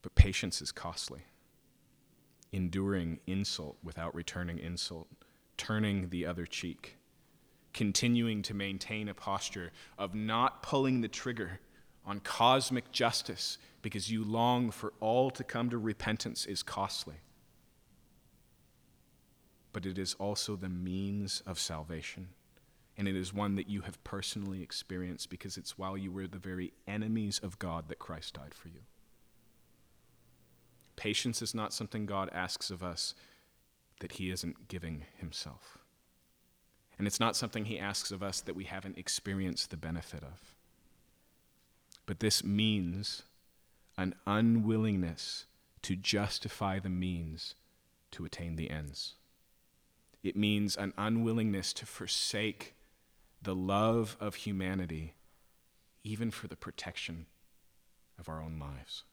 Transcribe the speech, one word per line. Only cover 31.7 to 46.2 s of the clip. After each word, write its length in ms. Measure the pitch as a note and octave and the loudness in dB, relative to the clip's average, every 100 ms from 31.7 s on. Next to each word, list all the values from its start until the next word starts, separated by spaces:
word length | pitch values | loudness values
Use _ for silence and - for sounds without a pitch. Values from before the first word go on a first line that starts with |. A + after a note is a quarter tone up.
something 320 | - G#2+ A2 G#2 | -4 -4 -4 -2
God 240 | G2 F#2+ | -2 -2
asks 380 | F2 F2+ - - | -2 -2 -4 -6
of 100 | F2+ | -4
us 340 | F2+ E2 - - - - _ _ _ _ _ - | -6 -4 -6 -8 -20 -20 _ _ _ _ _ -14
that 140 | - | -12
he 160 | - F#2 | -6 -4
isn't 400 | F2+ E2+ - - | -4 -6 -8 -10
giving 340 | F2+ E2 D#2 C#2+ - | -8 -6 -6 -10 -10
himself. 600 | E2 - - - - - _ _ _ _ _ _ _ _ _ _ _ - | -10 -8 -10 -14 -20 -20 _ _ _ _ _ _ _ _ _ _ _ -2
And 80 | G2+ | -2
it's 140 | - | 2
not 160 | A2+ - | 2 2
something 300 | A#2 A2+ G#2+ | -2 -4 -4
he 120 | G2 | -4
asks 340 | G2+ G2 - | -2 -2 -4
of 120 | G2 | -4
us 160 | G2 F2+ | -4 -4
that 160 | - F2 | -6 -8
we 80 | |
haven't 340 | G2 F#2+ G2 F#2 | -6 -8 -8 -8
experienced 760 | F2+ - G2+ G2 F#2 - - | -4 -4 -2 0 0 -2 -4
the 60 | E2 | -6
benefit 460 | D#2+ E2+ - D2+ | -4 -6 -6 -12
of. 320 | C#2 F2+ - - _ _ - - _ _ _ _ _ _ _ _ _ - - | -12 -16 -20 -20 _ _ -20 -20 _ _ _ _ _ _ _ _ _ -16 -8
But 160 | F2+ | 0
this 240 | G#2+ - - | 4 4 4
means 800 | G2+ A2 G#2+ F2 F#2 G2+ - - _ _ _ _ _ - - | 4 6 4 2 -2 -4 -8 -12 _ _ _ _ _ -12 -2
an 180 | F#2 - - | -2 -2 2
unwillingness 1200 | G#2 A#2 A#2 G#2+ A2 A2 G2 F2 - - - - _ _ - | 6 8 8 6 4 4 2 0 -2 -6 -8 -12 _ _ -12
to 160 | - F#2 | -2 0
justify 840 | F#2+ G#2 | 2 2